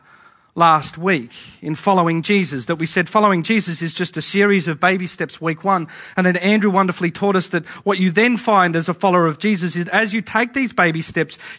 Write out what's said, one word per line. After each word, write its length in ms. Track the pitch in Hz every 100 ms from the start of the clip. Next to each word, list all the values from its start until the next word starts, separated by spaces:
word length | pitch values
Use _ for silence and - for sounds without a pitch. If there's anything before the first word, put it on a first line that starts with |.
| _ _ - _ _ -
last 420 | 165 160 139 -
week 340 | 180 170 117 - - -
in 140 | 160 156
following 460 | - 190 170 165
Jesus, 460 | 156 202 170 139 123
that 80 | 165
we 100 | 160
said 240 | - 170
following 340 | 220 208 185
Jesus 380 | 160 226 180 165
is 120 | 165
just 220 | - 175 -
a 60 |
series 460 | 151 196 202 196 160
of 120 | 151
baby 280 | 180 190 180
steps 340 | - 160 -
week 220 | 160 160
one. 240 | 190 190 160 - - -
And 80 | 185
then 120 | 180
Andrew 320 | 185 214 208
wonderfully 420 | 190 190 170 175
taught 240 | - 202 190
us 140 | 170
that 160 | 170 160 -
what 160 | - 190
you 120 | 185
then 260 | 170 233 233
find 380 | - 208 180 165
as 120 | 165
a 60 |
follower 320 | 170 196 180 165
of 140 | 147
Jesus 360 | 208 202 175 156
is 120 | 175
as 260 | 180 220
you 80 | 208
take 320 | - 220 240
these 180 | 269 254
baby 300 | - 175 160
steps, 380 | 160 - 160 - -